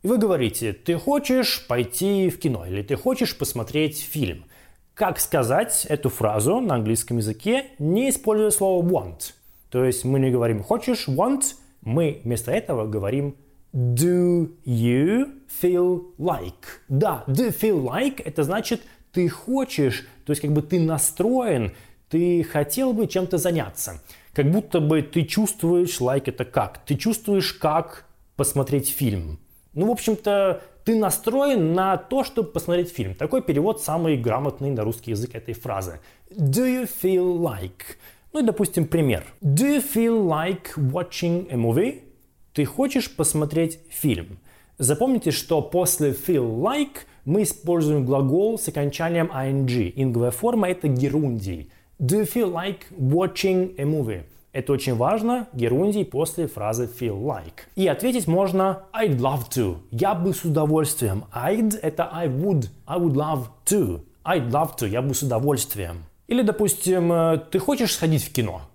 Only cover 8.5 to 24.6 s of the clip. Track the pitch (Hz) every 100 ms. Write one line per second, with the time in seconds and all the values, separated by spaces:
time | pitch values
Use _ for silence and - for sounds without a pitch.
8.5 | 208 190 185 175 175 92 80 - - -
9.5 | - - 127 127 123 127 135 131 123 117
10.5 | 107 95 226 - 247 - 135 220 277 -
11.5 | - - _ 110 131 160 - 113 117 117
12.5 | 180 214 131 107 104 98 135 143 139 -
13.5 | - - 131 123 120 170 180 175 175 160
14.5 | - - 117 120 123 156 226 277 - -
15.5 | - 180 180 180 180 - - 160 156 87
16.5 | - - - - 139 196 139 - 135 240
17.5 | - 220 180 127 147 269 269 - 147 147
18.5 | 202 220 233 - - _ - 175 - -
19.5 | 262 262 - 135 - - - - 147 147
20.5 | 151 147 180 160 156 - - 202 254 233
21.5 | 139 104 - - - _ 160 175 175 156
22.5 | 151 147 - 262 220 214 185 185 175 175
23.5 | 165 98 - - 82 - - - - 139
24.5 | 190